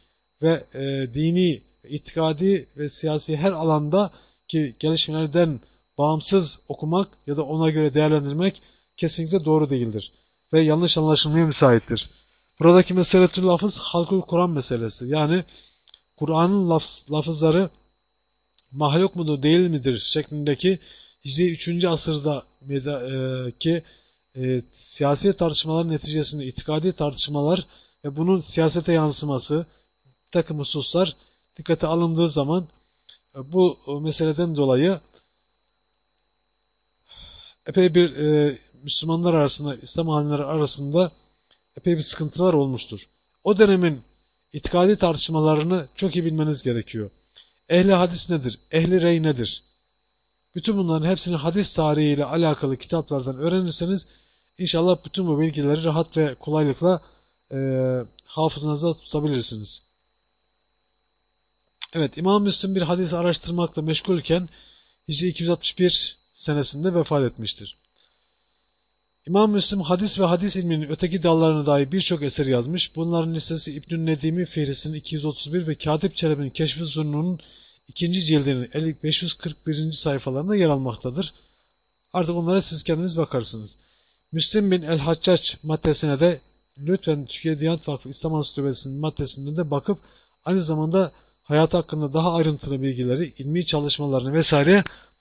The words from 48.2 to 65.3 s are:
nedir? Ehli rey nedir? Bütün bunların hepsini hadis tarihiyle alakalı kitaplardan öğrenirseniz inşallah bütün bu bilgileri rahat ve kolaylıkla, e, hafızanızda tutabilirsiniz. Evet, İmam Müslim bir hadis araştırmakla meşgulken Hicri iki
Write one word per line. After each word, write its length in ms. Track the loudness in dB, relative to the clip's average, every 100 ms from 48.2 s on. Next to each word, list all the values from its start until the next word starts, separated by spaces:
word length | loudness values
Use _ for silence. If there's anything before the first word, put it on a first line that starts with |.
| -4
nedir? 300 | -4 -4 -8 _
Ehli 300 | 0 2 4
rey 220 | 4 2
nedir? 400 | 2 0 -4 -8 _ _ _ _ _ _ _ _ _ -8
Bütün 220 | -2 0
bunların 320 | 2 0 0
hepsini 260 | -2 -2 -2
hadis 380 | -2 -2 -2
tarihiyle 520 | 0 2 2 2 2 0
alakalı 520 | 0 0 0 -2 -4
kitaplardan 600 | -4 -4 -2 -4 -4 -4
öğrenirseniz 680 | -2 0 -2 -4 -2 -4 -6 _ _ _ _ _
inşallah 400 | -4 0 2 2 -2
bütün 220 | -4 -2
bu 120 | 2
bilgileri 440 | 0 0 0 0
rahat 340 | 0 -2 -2 0
ve 180 | -2 -2
kolaylıkla, 680 | -4 0 0 2 2 0 -4 _ _ _ _
e, 60 | -6 -2 0 0 -2 -6 _ _
hafızanızda 680 | -2 -2 -2 -4 -2 -2
tutabilirsiniz. 880 | -4 -4 -4 -2 -2 -4 -10 -12 -16 _ _ _ _ _ _ _ _ _ _ _ _ _ _ _ _ _ _ _ _ -10
Evet, 240 | -4 -4 -2
İmam 260 | 2 2
Müslim 320 | 2 -2 -2 -2
bir 60 |
hadis 320 | 0 -2 -2
araştırmakla 680 | 0 0 -2 -4 -4 -2 -2
meşgulken 680 | -4 -4 -2 -2 0 -2 -2 -14 -20 _ _ _ -10
Hicri 200 | -4
iki 160 | -4